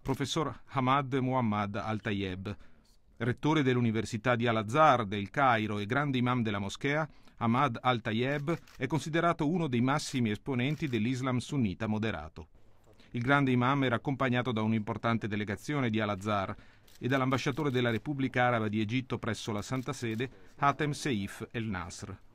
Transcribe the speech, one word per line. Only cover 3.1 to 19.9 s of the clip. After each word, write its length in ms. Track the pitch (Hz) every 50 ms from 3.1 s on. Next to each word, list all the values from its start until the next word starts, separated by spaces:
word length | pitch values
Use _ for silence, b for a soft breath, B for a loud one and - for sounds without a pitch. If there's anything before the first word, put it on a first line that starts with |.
| -
Rettore 480 | - 113 117 120 - - 147 156 160 143
dell'Università 720 | 127 127 123 120 117 107 110 107 104 - 113 - 131 123
di 100 | 117 117
Al-Azhar 600 | 120 113 110 110 104 113 151 156 156 135 120 113
del 220 | 98 98 104 101 95
Cairo 520 | - 151 143 135 120 110 107 104 107 104
e 60 | 104
grande 320 | 101 127 139 147 147 131 127
imam 220 | 120 123 123 127
della 200 | 117 110 104 101
moschea, 480 | 101 98 - - - 139 143 151 160 147 b b b b b b
Ahmad 420 | 120 117 113 123 143 143 117 110 -
Al-Tayeb 760 | 127 127 120 - 120 107 110 120 131 143 147 143 143 170 156 - - -
è 100 | - 127
considerato 640 | 127 156 151 - 165 151 165 160 170 165 - 160 143
uno 180 | 170 185 170
dei 140 | 151 120 120
massimi 500 | 120 131 139 151 - - - 135 120 110
esponenti 560 | 107 104 - - 139 123 120 135 156 147 -
dell'Islam 520 | 151 120 113 107 117 131 123 127 135 127 123
sunnita 500 | - - 147 143 123 104 87 - 113 107
moderato. 580 | 107 110 107 113 98 82 76 80 - - 80 - - - - - - - - - - B B B B
Il 60 | 123
grande 300 | 120 123 143 143 143 131
imam 340 | 127 123 123 123 139 143 135
era 120 | 127 127
accompagnato 560 | 113 - 151 139 123 135 131 120 123 123 131 120
da 100 | 107 107
un'importante 680 | 110 110 110 104 104 113 104 - 117 117 110 104 107
delegazione 640 | 98 104 104 98 104 98 - - 147 147 131 117
di 100 | 107 107
Al-Azhar 560 | 110 104 104 95 95 107 107 101 95 95 107 B B B B B B B B B
e 100 | - 123
dall'ambasciatore 640 | 131 139 131 131 131 127 - 151 135 117 156 143
della 200 | 123 127 123 120
Repubblica 540 | 113 110 - 151 151 135 135 131 - 127 123
Araba 240 | 123 123 117 110 110
di 120 | 104 110
Egitto 380 | 110 107 113 127 127 - - 104
presso 340 | - 110 107 - - - 110
la 80 | 101
Santa 320 | 101 - 131 131 127 -